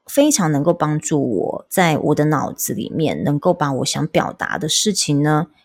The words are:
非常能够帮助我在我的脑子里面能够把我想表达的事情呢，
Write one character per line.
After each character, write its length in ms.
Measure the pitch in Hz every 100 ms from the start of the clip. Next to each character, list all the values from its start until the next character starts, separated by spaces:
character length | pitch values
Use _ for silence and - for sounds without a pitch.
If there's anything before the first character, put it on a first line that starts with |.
| -
非 240 | - 294
常 200 | 285 160
能 120 | 143
够 100 | 156
帮 260 | 165 151 151
助 220 | - 151
我 440 | 127 98 - - -
在 280 | - 175 143
我 180 | - 147
的 100 | 151
脑 260 | 151 -
子 220 | - -
里 160 | 123 -
面 340 | - 147 76
能 140 | 98 143
够 160 | 180
把 180 | 175 147
我 120 | 131 151
想 220 | 139 151
表 260 | 165 67
达 240 | - - -
的 100 | 156
事 240 | - 214
情 300 | 190 - 143
呢， 260 | 151 151 160 _